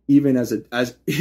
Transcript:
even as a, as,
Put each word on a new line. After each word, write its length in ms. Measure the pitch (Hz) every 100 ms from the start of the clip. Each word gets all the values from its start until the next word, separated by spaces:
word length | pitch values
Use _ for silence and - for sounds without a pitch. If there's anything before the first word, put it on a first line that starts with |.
| -
even 280 | 139 139 127
as 160 | 113
a, 100 | 107 -
as, 240 | 123 123 - - 147